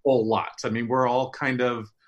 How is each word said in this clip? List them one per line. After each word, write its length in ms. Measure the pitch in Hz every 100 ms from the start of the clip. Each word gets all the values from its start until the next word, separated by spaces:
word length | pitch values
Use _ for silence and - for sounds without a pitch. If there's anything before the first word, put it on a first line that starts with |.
whole 220 | 139 127 110
lot. 260 | 107 82 -
I 60 | -
mean, 180 | 113 117
we're 180 | 127 123
all 220 | 127 131
kind 300 | - 139 123
of 280 | 123 117 107 _